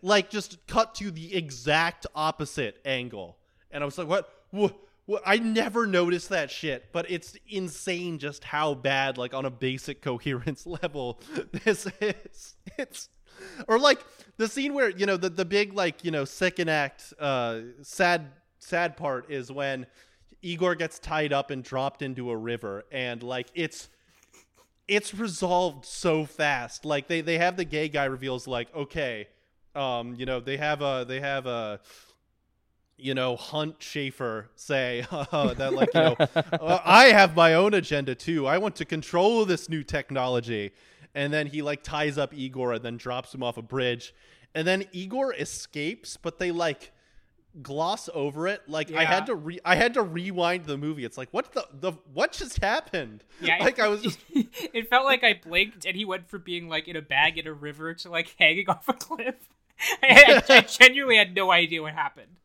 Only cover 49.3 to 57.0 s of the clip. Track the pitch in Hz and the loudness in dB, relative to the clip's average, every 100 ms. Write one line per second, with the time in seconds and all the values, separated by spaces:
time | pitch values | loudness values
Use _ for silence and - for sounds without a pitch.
49.3 | 214 151 175 - 175 233 247 202 165 185 | -6 -6 -8 2 4 4 2 -2 -2 -6
50.3 | 180 170 180 156 139 147 151 120 - 127 | -2 0 0 -4 -6 -6 -6 -8 -10 -8
51.3 | 185 285 - - 139 180 160 _ 135 269 | -6 -6 -6 -10 -8 -8 -8 _ -2 -2
52.3 | - 254 - 196 247 - 185 127 107 _ | -2 -8 -4 0 -2 -4 -8 -8 -14 _
53.3 | - 165 170 196 - 214 208 220 - - | -8 0 2 2 2 0 2 -4 -6 -4
54.3 | 320 - - - 233 226 247 269 254 247 | -2 -2 -4 -8 -6 4 4 6 4 4
55.3 | 190 165 175 208 202 180 185 208 185 180 | 2 0 2 2 -2 -8 -6 -4 -6 -8
56.3 | 202 175 175 170 160 160 165 | -14 -8 -8 -4 -6 -4 -10